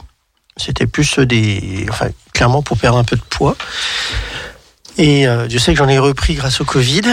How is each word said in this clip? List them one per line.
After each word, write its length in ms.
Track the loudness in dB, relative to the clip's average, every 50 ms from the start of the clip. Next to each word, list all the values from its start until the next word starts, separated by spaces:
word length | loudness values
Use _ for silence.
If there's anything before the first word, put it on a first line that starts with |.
| -4 -14 _ _ _ _ _ _ _ _ _ -10
C'était 300 | -8 -6 -4 -2 -2 -2
plus, 300 | 0 0 0 0 2 2
euh, 60 | 2
des, 600 | 2 2 2 2 2 0 -2 -4 -6 -6 -6 -6 -6
enfin, 180 | -4 -4 -4 -6 -6 -8 _ _ -2
clairement 280 | 0 2 2 2 2
pour 160 | 0 0 -2 0
perdre 200 | 2 2 4 4
un 60 | 2
peu 100 | 2 0
de 60 | -2
poids. 340 | -4 -4 -4 -2 0 -2 -2 -2 -6 -10 -8 -8 -6 -6 -6 -6 -6 -6 -6 -6 -6 -6 -10 -12 -14 -14 -18 -20 _ _ _ _ -20 -8 -2 2
Et, 300 | 2 4 4 4 4 2
euh, 200 | 2 0 -2 -2
Dieu 120 | -2 0
sait 140 | 2 2 2
que 40 | 4
j'en 80 | 4 4
ai 100 | 4 4
repris 360 | 4 2 2 2 0 0 0
grâce 260 | 0 -2 -2 -2 -2
au 40 | -2
covid. 360 | -2 0 0 2 2 0 0 0 0